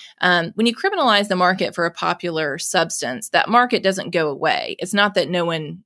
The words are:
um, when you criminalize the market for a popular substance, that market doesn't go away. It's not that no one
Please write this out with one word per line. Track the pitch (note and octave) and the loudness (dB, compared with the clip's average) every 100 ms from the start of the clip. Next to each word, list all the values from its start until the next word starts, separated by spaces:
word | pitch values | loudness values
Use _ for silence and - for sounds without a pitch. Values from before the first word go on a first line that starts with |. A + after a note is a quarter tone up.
| - - | -20 -2
um, | F3+ F3 E3+ - | 2 2 0 0
when | A#3 | 0
you | A#3 | 0
criminalize | G4 G4 C4+ G#3 G3+ | -2 0 2 2 2
the | F#3 | 2
market | F3+ F#3 F3+ - | 2 2 -2 -2
for | E3+ | -4
a | |
popular | - E3+ F3 F3 D#3+ D3+ C#3+ | -2 -4 -2 -4 -2 -2 -4
substance, | - F#3 E3+ - B2+ B2+ - | -2 0 0 -2 -6 -6 -2
that | - - | 0 2
market | A#3 B3 A3+ | 2 2 2
doesn't | F#3+ F#3+ - | 0 -2 -2
go | F3 D3+ | -2 -2
away. | C#3 D3+ - A#1 - | 0 0 0 -4 -8
It's | F#3 | -4
not | G3+ G3+ | 2 2
that | G3 E3+ | 2 0
no | F3 E3+ | 0 0
one | E3 D3+ E3+ | -2 -6 -12